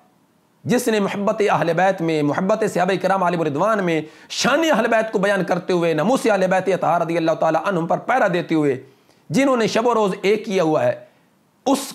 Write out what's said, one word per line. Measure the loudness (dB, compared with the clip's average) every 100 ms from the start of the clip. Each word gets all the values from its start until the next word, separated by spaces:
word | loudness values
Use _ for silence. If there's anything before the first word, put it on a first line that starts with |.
| _ _ _ _ _ _ -2
जिसने | 0 0 0
मोहब्बत | 0 -2 -2 0
अहले | 2 2 0
बैत | 2 2 2
में, | 0 0
मोहब्बत | 0 0 0 0
सहाबा | 0 0 0 0
किराम | 0 0
अलैहिम | 0 0
रिदवान | -2 0 0 0
में, | 0 -2 -4 -14 -12
शान | -4 0 2
अहले | 2 2 2
बैत | 0 0
को | -2
बयान | 0 0
करते | 0 -2 -2
हुए, | 0 0
नमूस | 0 0 0 2
अहले | 0 2
बैत | 0 0
अतहार | 0 0 0
रज़ियल्लाहु | 0 0 0 0
ताला | 0 0
अन्हुम | 0 -2 0
पर | -2
पहरा | 0 0 2
देते | 0 -2
हुए, | 0 0 -2 -6 _ _ _ -4
जिन्होंने | 0 2 2 0
शब | 0 2
व |
रोज़ | 2 0 0
एक | 0 -2
किया | -2 -2
हुआ | 0 2
है, | 0 -2 -10 _ _ _ _ _ -2
उस | -2 -4